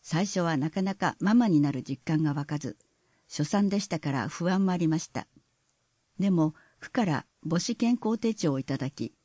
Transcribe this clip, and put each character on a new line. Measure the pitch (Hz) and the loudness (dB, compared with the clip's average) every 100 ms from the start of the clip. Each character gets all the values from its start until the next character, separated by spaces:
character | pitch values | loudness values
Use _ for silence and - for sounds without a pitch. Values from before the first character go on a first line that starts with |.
最 | - 160 196 | -2 -2 0
初 | - | 0
は | 170 156 | 0 0
な | 156 | 0
か | 196 | 0
な | 190 185 | -2 0
か | 175 - | -2 0
マ | 185 | 4
マ | 233 233 | 4 6
に | 160 | 6
な | 143 | 4
る | 127 | 0
実 | - 139 | -6 -8
感 | - 156 | -2 0
が | 156 | 2
湧 | 143 143 | -2 -4
か | 147 | -6
ず、 | 127 - _ _ _ _ _ | -6 -10 _ _ _ _ _
初 | - 147 | -6 -2
産 | 202 202 | 0 0
で | 202 | 0
し | - | -4
た | 165 | -4
か | 143 | -2
ら | 139 110 | -2 -4
不 | - 170 | -4 -2
安 | 185 190 | 2 2
も | |
あ | 180 | 2
り | 165 | 0
ま | 160 | 0
し | - | -4
た。 | 127 - _ _ _ _ _ _ _ _ _ | -10 -12 _ _ _ _ _ _ _ _ _
で | 196 | 0
も、 | 180 156 - _ _ | 4 2 0 _ _
区 | - | -6
か | - 208 | -2 0
ら | 143 - _ 151 | 0 -4 _ -2
母 | 160 | -2
子 | - 233 | -2 0
健 | 233 240 | 2 2
康 | 220 226 | 0 -2
手 | 226 | -2
帳 | 226 165 | 0 0
を | 135 | -2
い | |
た | 135 135 | -2 -4
だ | 131 | -4
き | - 117 _ | -6 -10 _